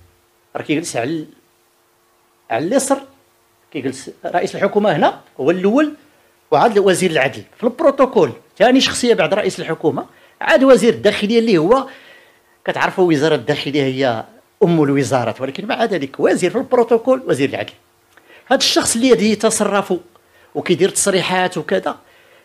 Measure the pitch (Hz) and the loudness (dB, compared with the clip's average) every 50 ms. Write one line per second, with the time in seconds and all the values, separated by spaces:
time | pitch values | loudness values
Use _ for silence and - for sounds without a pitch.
0 | - _ _ _ _ _ _ _ _ _ - - - - 156 147 170 - - 123 | -20 _ _ _ _ _ _ _ _ _ -14 -10 -6 -4 -4 -4 -4 -6 -6 -6
1 | 113 135 165 160 151 - - _ _ _ _ _ _ _ _ _ _ _ _ _ | -4 -4 -6 -8 -10 -14 -20 _ _ _ _ _ _ _ _ _ _ _ _ _
2 | _ _ _ _ _ _ _ _ _ - 113 117 151 180 254 269 - - 269 269 | _ _ _ _ _ _ _ _ _ -8 -6 -4 -2 -2 -2 -2 0 -2 -4 -4
3 | - - _ _ _ _ _ _ _ _ _ _ _ _ - 151 120 135 131 - | -6 -10 _ _ _ _ _ _ _ _ _ _ _ _ -10 -8 -8 -8 -8 -10
4 | - - - _ - 170 170 175 185 - - 151 175 196 202 208 208 208 160 151 | -14 -18 -16 _ -8 -4 -4 -2 -2 -4 -2 -2 -2 0 0 0 0 2 2 2
5 | 247 370 - - - _ _ - 131 147 180 185 180 202 226 285 311 294 294 - | 2 0 0 -4 -12 _ _ -4 -2 0 0 0 0 2 2 2 0 0 -4 -10
6 | _ _ _ _ _ _ _ _ _ - - 143 170 233 208 202 190 196 180 143 | _ _ _ _ _ _ _ _ _ -2 0 2 2 2 4 4 4 4 4 2
7 | 185 180 160 147 127 131 113 110 98 _ _ - 208 254 - - 339 285 269 - | 0 0 0 0 -2 -2 -4 -8 -16 _ _ -6 -4 -4 -2 0 0 2 2 2
8 | 262 254 - 220 165 131 113 - - _ _ - 190 247 254 269 - - - - | 2 2 2 2 2 2 0 -6 -18 _ _ 2 4 4 4 4 2 0 -2 0
9 | - 240 220 185 170 151 190 208 - 190 - - 156 139 160 156 - 156 175 - | 0 0 2 2 0 0 -2 -2 -2 -4 -6 -6 -8 -8 -6 -4 -2 -2 -2 -2
10 | - - _ _ _ _ _ - - - 330 285 262 269 254 208 196 233 - 226 | -6 -12 _ _ _ _ _ -6 -2 0 2 4 6 6 6 6 4 2 2 2
11 | - 208 208 - 214 196 233 233 226 233 185 165 151 185 247 269 254 - - - | 0 0 0 0 0 0 2 2 2 4 2 4 4 4 2 2 0 -4 -12 -20
12 | - - - - _ _ _ _ _ _ _ _ - - - 127 131 175 160 202 | -20 -20 -20 -20 _ _ _ _ _ _ _ _ -8 -6 -4 -2 -2 -2 0 2
13 | 185 175 160 135 143 160 156 135 113 127 147 143 - 147 135 147 135 131 131 131 | 2 2 2 2 2 0 0 0 -2 -4 -4 -4 -4 -4 -2 -2 -2 -2 -2 -2
14 | 135 127 117 110 - - - _ _ _ _ - 214 170 170 160 147 139 139 139 | -2 -2 -2 -4 -8 -12 -18 _ _ _ _ 0 2 2 4 2 2 2 0 0
15 | 135 110 139 127 120 - - - 131 135 135 - 180 220 240 - 226 220 196 165 | 0 0 0 -2 -2 -2 -6 -6 -8 -10 -10 -8 -8 -6 -4 -4 -2 -2 -4 -4
16 | 139 135 - - - - 370 175 165 175 185 240 269 - 254 247 233 240 247 226 | -6 -8 -4 -2 0 0 0 0 -2 -2 -2 -4 -4 0 0 0 2 0 -2 -2
17 | - 269 262 262 - - 160 127 139 123 - 98 107 - - _ _ _ _ _ | 0 0 -2 -2 -2 -4 -2 -2 -2 -2 -4 -6 -10 -10 -14 _ _ _ _ _
18 | _ _ _ _ _ _ - - _ - 254 269 - - - 330 - - - 233 | _ _ _ _ _ _ -20 -12 _ -2 0 0 0 0 0 0 0 -2 -2 2
19 | 240 262 233 - 196 220 214 208 - 220 214 - 208 202 202 202 196 - 190 170 | 4 6 6 6 4 2 0 0 0 0 0 0 -2 0 0 -2 -2 -2 -4 -6
20 | - _ _ _ _ _ _ _ _ _ - 147 - - 175 147 180 196 190 - | -6 _ _ _ _ _ _ _ _ _ -10 -6 -2 -2 0 2 0 0 0 -2
21 | - 202 190 180 156 - 185 185 185 180 - 170 151 - 196 190 - - - - | -2 0 0 0 -2 -2 -2 -2 -2 -2 -4 -6 -6 -4 -4 -4 -4 -6 -8 -10
22 | _ _ _ _ _ _ _ _ | _ _ _ _ _ _ _ _